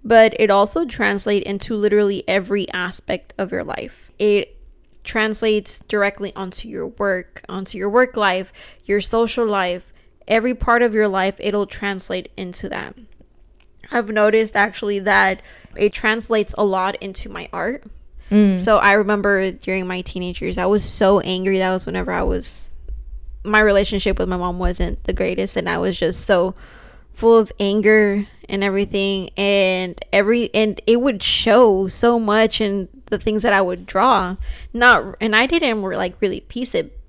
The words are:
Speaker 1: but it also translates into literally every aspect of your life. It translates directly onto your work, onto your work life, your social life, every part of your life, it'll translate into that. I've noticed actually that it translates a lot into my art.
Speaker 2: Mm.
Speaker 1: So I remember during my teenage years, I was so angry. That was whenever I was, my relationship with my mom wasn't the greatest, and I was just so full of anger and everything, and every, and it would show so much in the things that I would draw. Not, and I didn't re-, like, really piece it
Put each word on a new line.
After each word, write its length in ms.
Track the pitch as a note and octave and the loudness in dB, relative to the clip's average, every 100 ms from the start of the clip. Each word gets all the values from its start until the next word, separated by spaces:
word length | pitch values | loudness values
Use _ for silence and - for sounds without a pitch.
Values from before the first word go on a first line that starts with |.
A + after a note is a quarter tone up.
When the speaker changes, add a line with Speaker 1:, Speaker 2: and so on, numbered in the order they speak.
Speaker 1:
but 300 | - A3+ A3 - | 6 8 8 6
it 120 | G#3+ | 2
also 340 | G3+ G3+ E4 | 4 2 0
translates 600 | D#4+ - G3+ G3+ G#3 G3+ - | -4 -2 -2 -2 -2 -2 -2
into 280 | G3+ - | -8 -6
literally 500 | G#3+ G#3 G#3 G3+ G3 - | -2 2 2 2 -2 -2
every 420 | F#3+ F#3+ G3+ F#3 | -2 0 -4 -4
aspect 600 | F3+ F3+ - - F#3 - - | -6 -8 -10 -6 -6 -6 -8
of 140 | F#3+ | -6
your 120 | F#3 | -6
life. 460 | D3+ - - - - _ | -6 -8 -10 -16 -20 _
It 380 | G#3 G3+ - - - - _ - | 2 2 -2 -12 -20 -20 _ -20
translates 760 | - A3+ A3 G#3+ A3+ G#3+ G3+ - | -8 -4 -2 -2 0 0 -2 -14
directly 540 | - G#3+ G3+ G3+ G3 - | -4 0 0 -2 -10 -8
onto 320 | F#3+ - A3+ | -10 -10 -12
your 200 | - E3+ | -10 -10
work, 540 | - G3+ F#3 F3 - - | -4 -2 -2 -6 -20 -12
onto 300 | F#3 F#3+ G3 | -10 -10 -6
your 100 | G3 | -2
work 300 | A3 B3+ B3 | 2 0 0
life, 340 | G#3 F#3 - - - - | 0 0 -6 -16 -20 -20
your 160 | - G#3 | -2 -2
social 460 | G3 A3+ A#3 - A#3 | 0 0 0 0 -2
life, 460 | G3+ F3+ F3+ - - _ _ - | 0 -2 -4 -10 -20 _ _ 0
every 260 | A3+ A#3+ | 0 2
part 280 | B3 - A#3 | -2 2 2
of 100 | A#3+ | 2
your 160 | G#3+ G#3 | 2 0
life, 280 | F#3+ F#3+ G3 | 2 -2 -2
it'll 280 | G#3 G#3 G3+ | -4 -2 -4
translate 640 | - G3+ G3 - F#3 F3+ - | -6 -6 -6 -8 -10 -10 -12
into 320 | F#3 F3+ - | -12 -10 -10
that. 260 | - - - A3 - - _ - _ _ _ - | -10 -12 -18 -20 -20 -20 _ -20 _ _ _ -6
I've 200 | A#3+ G#3+ | -4 -2
noticed 460 | G#3+ G#3 A3 A3 G#3 | 2 4 4 2 0
actually 420 | G#3 G3 G#3 G3+ | 0 -2 -4 -2
that 400 | G3 G3 G3 F#3+ - - - | 2 2 2 0 -10 -20 -20
it 200 | - G#3 | -2 0
translates 600 | - A3+ A3 A3 A3 G#3 - | 0 -2 -2 -2 -2 -2 -2
a 60 | |
lot 320 | G3+ F#3+ F#3+ G3+ | 0 0 -2 -4
into 340 | G3 F#3+ - | -10 -12 -12
my 180 | E3+ E3+ | -14 -12
art. 320 | F3+ F3+ C#4 - - - - - | -6 -6 -6 -12 -20 -20 -20 0
Speaker 2:
Mm. 300 | G3+ G3+ F#3 | 4 4 4
Speaker 1:
So 160 | F#3+ G#3+ | 4 4
I 160 | G3+ | 6
remember 580 | G3+ G3+ G#3 G3+ G3 F#3+ | 4 2 0 2 2 0
during 380 | F3+ - F#3+ F#3 | -4 -6 -4 -4
my 140 | F#3 | -8
teenage 380 | F3+ F#3 F3+ F3+ | -8 -8 -8 -6
years, 160 | F#3 F#3 | -6 -2
I 100 | F3+ | 2
was 180 | G#3 | 0
so 340 | - - G3 G3+ | 0 0 4 4
angry. 400 | - F#3 F#3 F#3+ | 2 -4 0 0
That 140 | F#3 | 0
was 120 | F#3 | -2
whenever 280 | - F3+ F3 | -4 -6 -4
I 100 | F3+ | -2
was, 540 | F#3 F3+ - - - - - - - - - - | -2 -4 -6 -12 -12 -14 -12 -12 -10 -14 -14 -12
my 160 | G#3 G#3+ | 0 4
relationship 640 | G#3+ G3+ G3+ G3+ G3+ F#3+ | 4 4 2 0 0 0
with 80 | F3+ | -2
my 80 | F3+ | -2
mom 240 | F3+ F3+ | -4 -2
wasn't 420 | F3+ F3+ F3 G3 | -2 -2 -4 -4
the 100 | - | -6
greatest, 440 | F#3 F#3 F#3 F#3+ - | -2 -2 -2 -4 -4
and 120 | F3 | -4
I 100 | E3+ | -2
was 200 | F3+ F3 | -2 -2
just 260 | E3+ - - | -2 -4 2
so 280 | F#3+ F#3 - - - - - - | 2 2 -4 -18 -20 -20 -20 -20
full 240 | - A3+ A3+ | 0 6 6
of 140 | G#3+ - | 4 -2
anger 680 | G3+ G#3 G#3 G#3+ G#3 G3+ G3+ - - | -2 2 4 4 4 0 -4 -12 -8
and 140 | G3 | -2
everything, 680 | G3 G3 G3 G3 G3 G3 F#3 - | 0 0 -2 -2 -2 -2 -6 -4
and 640 | G3+ G3+ F#3 F#3 F#3 - - | 0 2 2 0 -4 -10 -2
every, 360 | G3 G3+ A#3+ A#3 | 0 2 2 0
and 260 | - G#3+ - - | 0 0 0 2
it 140 | A#3 | 2
would 200 | C4+ G#3 | 2 -2
show 640 | - - - A#3+ A#3+ F#3+ F#3+ | -2 0 4 6 6 4 0
so 320 | - A#3 A#3+ | 0 2 2
much 400 | A3 G#3+ A3 - | 2 2 2 2
in 280 | G#3+ G3 F#3 - - | -2 -2 -6 -14 -8
the 120 | G#3 | -4
things 240 | - G#3+ | -2 0
that 100 | A3 | 2
I 80 | G3 | 2
would 240 | F#3 F3+ | 2 -4
draw. 520 | F#3 F#3+ A#3+ A3 F3+ F#3+ - - - | -4 0 4 2 0 -6 -8 -10 -10
Not, 440 | A#3 A#3+ G#3 G3 F#3 | 2 4 4 2 -6
and 140 | A3 | 0
I 120 | G#3+ B3+ | 2 2
didn't 360 | E4+ D4+ A3 | 2 0 -2
re-, 140 | F#3+ F3+ | -4 -4
like, 180 | F#3 F3+ | -6 -2
really 220 | G3+ - | -4 -4
piece 340 | - A#3 B3 F#3 | -10 -10 -4 -4
it 200 | D#3+ - | -4 -12